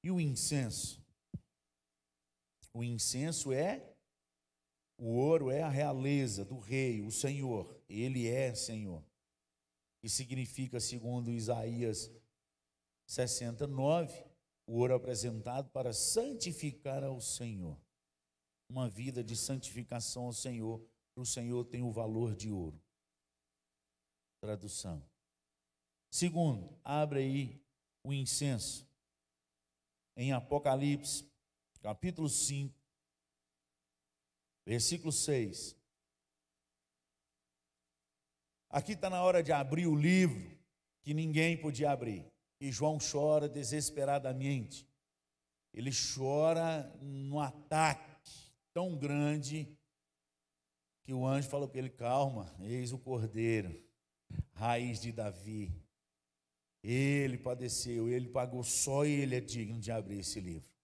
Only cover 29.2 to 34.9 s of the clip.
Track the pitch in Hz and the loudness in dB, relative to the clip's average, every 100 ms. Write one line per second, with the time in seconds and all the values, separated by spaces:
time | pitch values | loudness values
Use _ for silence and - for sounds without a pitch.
29.2 | _ _ _ _ _ _ _ _ _ - | _ _ _ _ _ _ _ _ _ -4
30.2 | 131 127 131 143 143 131 143 143 143 - | 0 0 2 2 4 4 2 0 -2 -6
31.2 | - _ _ _ _ _ 104 104 180 180 | -6 _ _ _ _ _ -8 -4 -4 -2
32.2 | 151 - - 139 139 - _ _ _ _ | 0 2 0 -2 -6 -10 _ _ _ _
33.2 | _ _ _ _ _ _ _ _ _ _ | _ _ _ _ _ _ _ _ _ _
34.2 | _ _ _ _ - 117 - | _ _ _ _ -4 0 2